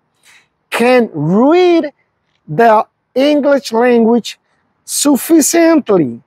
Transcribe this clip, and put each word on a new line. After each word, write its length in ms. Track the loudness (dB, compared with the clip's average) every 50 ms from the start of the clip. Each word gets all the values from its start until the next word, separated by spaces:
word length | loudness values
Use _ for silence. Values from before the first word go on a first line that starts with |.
| _ _ _ _ _ _ _ _ _ _ _ _ _ _
can 420 | -6 -2 0 2 2 2 0 -2 -4
read 800 | -6 -4 -2 0 2 2 2 2 2 2 2 0 0 -2 -6 -12 _ _ _ _ _ _ _ _ _ _
the 400 | -8 -2 0 2 2 2 2 -2 -4 _ _ _ _ _
English 580 | -2 0 0 0 0 0 0 0 -2 -2 -4
language 640 | -2 -2 0 2 2 2 2 2 0 -2 -2 -6 -16 -20 _ _ _ _ _ _ _ _ _
sufficiently 1400 | -12 -8 -4 0 0 0 -2 0 0 0 2 2 0 0 2 2 2 2 0 0 0 0 0 0 -2 -6 -12 -18